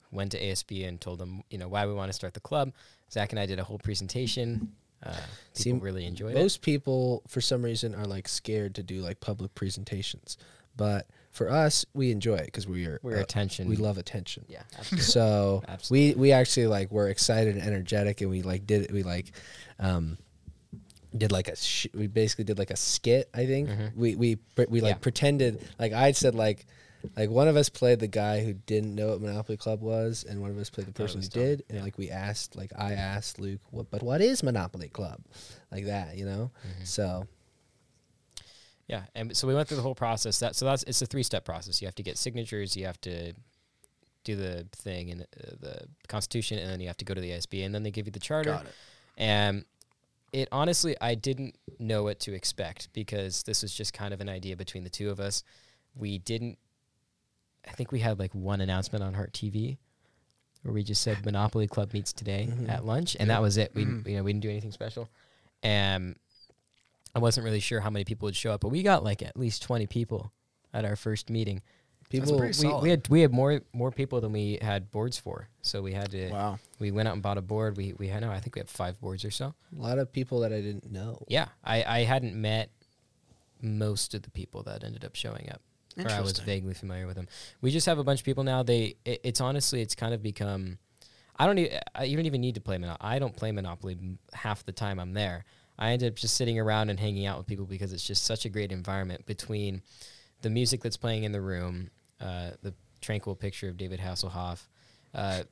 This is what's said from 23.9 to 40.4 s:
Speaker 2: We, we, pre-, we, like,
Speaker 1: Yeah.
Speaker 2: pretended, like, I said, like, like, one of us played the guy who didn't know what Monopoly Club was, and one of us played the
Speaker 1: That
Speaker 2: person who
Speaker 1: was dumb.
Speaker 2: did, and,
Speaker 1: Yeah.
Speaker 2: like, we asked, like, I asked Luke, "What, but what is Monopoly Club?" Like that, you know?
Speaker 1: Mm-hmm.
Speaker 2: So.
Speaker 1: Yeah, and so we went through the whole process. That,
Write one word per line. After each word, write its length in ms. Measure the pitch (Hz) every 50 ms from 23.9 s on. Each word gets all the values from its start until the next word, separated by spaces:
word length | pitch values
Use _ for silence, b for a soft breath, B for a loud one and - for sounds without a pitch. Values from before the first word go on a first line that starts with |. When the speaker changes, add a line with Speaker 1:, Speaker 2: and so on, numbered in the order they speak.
| 113 113
Speaker 2:
We, 160 | 117 117 98
we, 200 | - 120 117 110
pre-, 320 | 107 - _ _ - 120 -
we, 120 | 117 117
like, 140 | 110 107 104
Speaker 1:
Yeah. 40 | -
Speaker 2:
pretended, 680 | - 131 - - 147 143 143 139 131 120 104 - - - - -
like, 120 | 113 110 107
I 180 | 117 131 143 139
said, 220 | - - 131 117
like, 300 | 113 110 107 101 - - B B B B B B B B - - 113
like, 120 | 110 107
one 160 | 113 127 143 160
of 60 | 151 147
us 100 | 143 -
played 320 | - - 127 123 123 113
the 80 | 110 104
guy 380 | - 110 104 104 107 107 110
who 80 | 110 98
didn't 400 | 95 - - 107 107 107 107 101
know 120 | 104 107 110
what 100 | 107 92
Monopoly 360 | 107 104 101 107 110 - 107 104
Club 240 | - 110 110 107
was, 420 | 110 110 113 113 113 113 113 - -
and 160 | - 101 101
one 120 | 98 101
of 60 | 101 104
us 100 | 101 -
played 160 | - - 98 98
the 40 |
Speaker 1:
That 60 | - - 107
Speaker 2:
person 120 | 95 90
who 40 | 95
Speaker 1:
was 80 | 95 92
dumb. 140 | - 117 123
Speaker 2:
did, 200 | 135 147 139 - -
and, 120 | 110 101
Speaker 1:
Yeah. 40 | 98
Speaker 2:
like, 140 | 101 - -
we 120 | 98 -
asked, 440 | 92 95 98 101 104 - - - -
like, 160 | - 98 98 - -
I 160 | 104 101 101
asked 460 | 98 95 95 98 101 101 - - -
Luke, 180 | 98 98 98 98 - -
"What, 180 | - 117 113 -
but 140 | - 107 123
what 180 | 120 131 160
is 200 | 202 247 269 - -
Monopoly 440 | 131 120 101 87 - - 90 82 73
Club?" 320 | - - 98 78 - - - - B B B B B B B B
Like 140 | - 98 98 104
that, 280 | 101 98 90 80 85
you 100 | 95 98
know? 260 | 98 98 101 117 127 - - -
Speaker 1:
Mm-hmm. 180 | 92 90 90 92
Speaker 2:
So. 420 | 90 - - 101 92 92 90 92 - - _ _ _ _ _ _ _ _ _ _ _ _ _ _ _ _ _ _ _ _ B B B B B B B B B B -
Speaker 1:
Yeah, 160 | 117 101 95 - -
and 200 | 113 113 113 107
so 120 | - - 131
we 80 | 135
went 120 | 147 151 -
through 100 | 151 135
the 60 | 123
whole 120 | 135 131
process. 440 | - 123 113 117 107 - 113 101
That, 160 | -